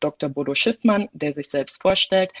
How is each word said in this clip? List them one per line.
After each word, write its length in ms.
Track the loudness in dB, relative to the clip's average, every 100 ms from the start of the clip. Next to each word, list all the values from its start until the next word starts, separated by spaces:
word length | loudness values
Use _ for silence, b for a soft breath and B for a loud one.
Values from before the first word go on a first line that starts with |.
Doktor 300 | -4 -4 -6
Bodo 260 | -4 -2 0
Schiffmann, 520 | 0 2 2 2 0
der 200 | -6 -6
sich 160 | -6 -4
selbst 320 | -4 -4 -2
vorstellt. 520 | 0 2 2 2 2 B